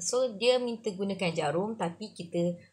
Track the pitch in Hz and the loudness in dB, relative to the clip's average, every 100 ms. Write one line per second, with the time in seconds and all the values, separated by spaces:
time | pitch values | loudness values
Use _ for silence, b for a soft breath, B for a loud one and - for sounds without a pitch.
0 | - 247 254 196 240 254 247 226 214 185 | -2 2 0 4 4 4 2 -2 -4 -2
1 | 196 190 175 160 147 165 208 226 170 - | -2 0 0 0 0 0 -2 -2 -4 -4
2 | 214 - 175 175 175 175 B | -12 -12 -4 0 0 -2 B